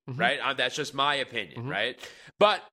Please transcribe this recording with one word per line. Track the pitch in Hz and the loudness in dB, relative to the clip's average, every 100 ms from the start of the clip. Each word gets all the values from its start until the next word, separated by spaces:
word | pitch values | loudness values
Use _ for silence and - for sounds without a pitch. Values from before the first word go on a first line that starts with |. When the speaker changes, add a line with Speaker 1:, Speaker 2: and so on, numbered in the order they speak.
| - | -10
Speaker 1:
Mm-hmm. | 131 | 0
Speaker 2:
right? | 123 139 | 0 2
Uh, | 123 | -2
that's | 131 127 151 | 0 -2 -2
just | 139 | -6
my | 139 143 143 | 0 0 0
opinion, | 123 117 90 67 | -2 -6 -8 -8
Speaker 1:
Mm-hmm. | 123 | -6
Speaker 2:
right? | 101 120 - - - - - | -2 -2 -4 -16 -18 -20 4
But | 208 185 - | 4 4 -4